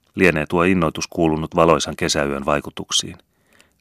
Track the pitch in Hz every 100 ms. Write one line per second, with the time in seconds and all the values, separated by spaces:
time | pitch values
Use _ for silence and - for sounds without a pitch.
0 | _ - 90 78 73 87 90 92 78 -
1 | - - 82 78 80 85 82 73 80 78
2 | 82 78 71 69 71 73 - - - -
3 | 85 87 _ _ _ _ _ _